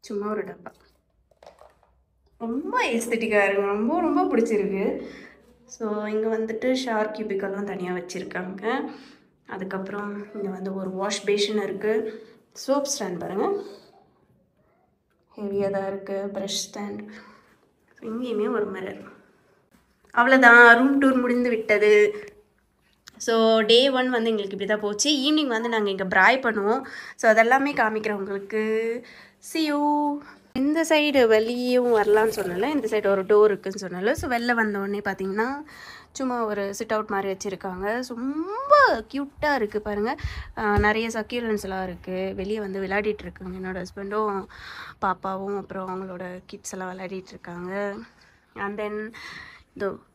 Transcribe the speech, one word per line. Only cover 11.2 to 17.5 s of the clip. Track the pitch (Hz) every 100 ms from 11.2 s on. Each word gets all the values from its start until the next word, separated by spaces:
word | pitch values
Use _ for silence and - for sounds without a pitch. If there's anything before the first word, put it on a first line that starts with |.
பேஷன் | - 208 214 214
இருக்கு. | 196 196 214 220 - - - - _ - -
சோப் | 277 277
ஸ்டாண்ட் | - 190 175
பாருங்க, | 160 190 311 403 - - - _ _ _ _ _ _ _ _ _ _ _ _ _ _ -
ஹெவியா | 202 196 196
தான் | 196 196
இருக்கு. | 196 196 196 202
பிரஷ் | 202 196 -
ஸ்டாண்ட். | - 208 208 202 214 - - - _